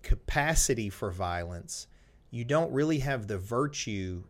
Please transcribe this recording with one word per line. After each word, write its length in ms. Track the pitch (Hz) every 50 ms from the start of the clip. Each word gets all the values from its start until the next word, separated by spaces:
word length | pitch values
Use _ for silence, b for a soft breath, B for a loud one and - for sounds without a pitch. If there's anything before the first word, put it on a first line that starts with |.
capacity 840 | - - - - - - - 151 143 156 160 - - - 131 117 107 101
for 200 | - - 110 101
violence, 760 | 90 90 95 87 87 87 85 85 87 85 82 - - - - b b b b b b b b -
you 140 | - 117 117
don't 280 | 120 143 160 165 -
really 260 | - 135 151 156 160 143
have 260 | 131 143 139 123 104
the 120 | 98 104 92
virtue 840 | 92 104 117 123 147 143 147 - - 117 104 98 95 92 90 87 -